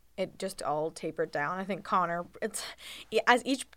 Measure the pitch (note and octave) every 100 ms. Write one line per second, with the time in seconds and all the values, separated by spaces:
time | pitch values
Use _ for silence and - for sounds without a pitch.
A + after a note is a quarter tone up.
0 | _ - F#3 - F#3+ - - D3+ D#3+ -
1 | E3 D#3 D#3+ D3 D3 F#3 F#3+ F#3 - G3
2 | E3+ E3+ F3 - G#3+ - - - - -
3 | - A3 - B3 B3 C4+ -